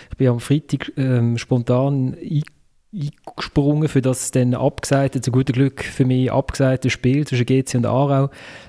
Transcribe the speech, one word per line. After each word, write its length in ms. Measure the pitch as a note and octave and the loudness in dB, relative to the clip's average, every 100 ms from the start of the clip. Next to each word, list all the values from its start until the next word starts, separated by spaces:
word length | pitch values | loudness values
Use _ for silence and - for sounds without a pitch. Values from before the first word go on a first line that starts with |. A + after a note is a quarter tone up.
| - | -14
ich 80 | - | 0
bin 100 | C3 | 0
am 100 | A#2+ | 0
Freitag, 520 | - D3 - C#3 - - | 0 -2 0 -6 -6 -4
ähm, 400 | C3 B2 A#2 A#2 | 0 2 2 0
spontan 800 | - B2 A#2+ B2 C#3 C#3+ C3 - | 0 -2 2 0 2 0 -2 -6
ein-, 240 | - D3 D3+ _ _ _ _ | -4 -4 -4 _ _ _ _
eingesprungen 1000 | G#3 D3 - - - - - C#3 D3 D#3 | -8 -8 -10 -18 -14 -4 0 2 2 2
für 120 | C#3 | 0
das 300 | C3 B2+ - | 0 -2 -2
dann 240 | C3 B2 B2 | 0 2 2
abgesagte, 680 | C3+ - - C#3 C#3 C3+ | 0 -2 0 2 2 -2
zu 100 | B2 | 0
gutem 220 | B2 C3+ | 0 0
Glück 300 | B2 C#3 - | 2 0 -2
für 220 | - - B2+ | -8 0 2
mich 260 | B2+ B2+ | 2 2
abgesagte 580 | C3 - - C3 C3 B2+ | 0 -2 0 0 2 0
Spiel 380 | - B2 C#3 D3 | 0 0 0 0
zwischen 180 | B2+ B2 | 0 2
G 180 | C3 | 2
C 140 | C3 B2+ | 2 0
und 80 | A2 | 0
Aarau, 460 | B2 C#3+ C3+ C#3 - - - | 2 2 2 0 -4 -20 -20